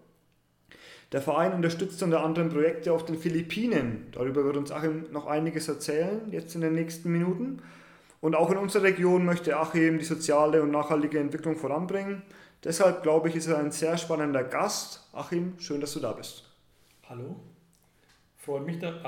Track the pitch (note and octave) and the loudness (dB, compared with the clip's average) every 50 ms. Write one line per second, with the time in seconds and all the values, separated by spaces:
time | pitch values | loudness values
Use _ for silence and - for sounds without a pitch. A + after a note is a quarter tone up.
0 | - _ _ _ _ _ _ _ _ _ _ _ _ - - - - - - - | -20 _ _ _ _ _ _ _ _ _ _ _ _ -20 -20 -20 -20 -20 -20 -20
1 | - _ - C#3 C3+ D#3 D3 D#3 E3+ F#3+ F#3+ F3+ E3 E3 E3+ - G3 F#3+ - - | -10 _ -6 -4 -2 0 2 2 2 2 2 2 2 0 0 -2 -4 -6 -4 -2
2 | F#3+ E3+ D#3+ D#3 D3+ D#3+ D#3+ F3 E3+ D#3+ E3 D3 D3+ E3 E3+ - - F3+ E3 E3 | 0 2 2 2 2 2 0 0 0 0 2 2 2 2 2 0 0 0 0 0
3 | - - E3 D#3+ - F3 D#3+ E3 E3 - - G#3 A#3 A#3+ G#3+ D3+ B2+ A#2 A2 - | 0 -2 -6 -4 -2 -2 -2 -2 -2 -4 -4 -2 0 0 2 0 0 -2 -4 -6
4 | - - - - B2 C3+ C3+ D3 C#3 C#3 C#3 C#3+ C#3+ C#3+ - D3+ D3+ D#3+ D#3 D#3+ | -10 -10 -6 -4 -4 -2 0 0 0 0 0 -2 -4 -4 -4 -2 -2 -2 -2 -4
5 | E3 D#3 - D3 - - D3 D3+ D#3+ E3 D#3+ D#3+ D#3 - D3 - - - D3 D#3 | -6 -8 -8 -8 -4 -4 -2 -2 -2 -2 -2 -4 -4 -4 -6 -4 -4 -2 0 0
6 | E3+ F#3 G#3 A3 A3 G#3+ F3+ E3 E3 - - E3+ E3 D#3+ D#3+ E3 E3 E3 - - | 0 0 -2 -4 -6 -6 -8 -8 -8 -8 -4 -2 0 0 2 0 0 -2 -6 -6
7 | - E3+ E3+ E3+ F3 F3+ F3+ - A#3+ C4+ C4+ - - - - - - - - - | -2 0 0 2 2 0 0 -2 -4 -6 -6 -8 -12 -18 -20 -20 -20 -20 -20 -20
8 | _ - - _ - D#3+ D#3+ D#3 E3+ E3+ F#3+ F#3+ G3+ F#3+ G3 G#3 F#3+ G3 F#3+ F3+ | _ -20 -8 _ 0 2 4 4 4 4 4 2 0 0 2 4 4 4 4 4
9 | F3 F3+ F3+ F3+ F3+ F3 F3 F3 - D#3+ C#3+ D3+ D#3+ D#3+ - E3+ D#3+ E3 E3 D#3 | 4 4 6 6 4 4 2 2 0 0 0 0 0 0 4 4 4 4 4 2
10 | D#3 - D#3+ D#3 - - D3 D3 D3+ D#3 D#3 D#3+ D3 D3 D3 D3 D3 D3+ E3 D3+ | 0 -2 -4 -2 0 2 4 6 6 6 6 4 4 4 2 2 2 2 2 2
11 | D3 D3 D3 D3+ C#3+ C#3 C#3+ D#3 - E3 D#3 D3+ - C3 C#3 D#3 F3+ F3+ G3 G3 | 2 2 0 0 0 -2 -4 -4 -2 -2 -2 -2 -2 -2 -2 -2 -2 -2 -4 -4
12 | G3 G3 G3+ F#3+ - - - - - - _ _ - - E3 E3+ G3 F3+ F3 F3+ | -4 -6 -8 -8 -10 -16 -20 -20 -20 -20 _ _ -6 -4 2 4 4 4 4 4
13 | - D#3 D#3 D#3+ D#3+ E3 D#3+ E3 D#3+ D#3+ D#3+ D3+ D3 D3 C#3+ - D#3+ D#3+ E3+ E3+ | 2 4 4 4 4 2 0 -2 0 0 0 0 0 -2 -2 -2 0 0 0 0
14 | - - E3 D3+ D3+ D3 C#3 C3 B2 - - C#3 F3 G#3 G#3 - - - - - | -2 -2 -2 0 0 0 0 0 0 -2 -2 -2 -2 -2 -2 -4 -8 -10 -14 -18
15 | - _ - B2 B2 - F3 F3 F3 F#3 F3+ - - - D3+ C#3+ C#3+ C#3+ - - | -20 _ -12 -12 -8 -4 -2 -2 -2 -4 -6 -8 -8 -6 -4 -4 -4 -6 -6 -4
16 | C3 A2+ G#2+ - - - - - - - _ _ _ _ _ _ _ _ _ _ | -6 -6 -6 -8 -10 -14 -16 -18 -20 -20 _ _ _ _ _ _ _ _ _ _
17 | _ - B2 A#2+ B2 D3+ F#3+ - - - - _ _ _ _ _ _ _ _ _ | _ -16 -14 -12 -10 -10 -12 -14 -16 -20 -20 _ _ _ _ _ _ _ _ _
18 | _ _ _ _ _ _ _ - - - C#3 C3+ C#3+ E3 E3+ E3+ F#3 E3+ E3 - | _ _ _ _ _ _ _ -14 -8 -6 -6 -4 -4 -6 -6 -6 -6 -8 -8 -8
19 | - | -10